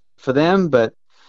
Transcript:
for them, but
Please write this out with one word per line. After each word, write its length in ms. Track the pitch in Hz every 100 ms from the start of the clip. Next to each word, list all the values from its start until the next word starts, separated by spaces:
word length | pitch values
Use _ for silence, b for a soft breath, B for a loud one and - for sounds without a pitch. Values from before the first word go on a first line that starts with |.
| _ _
for 140 | -
them, 380 | 131 165 196 175
but 240 | 127 113 - _ b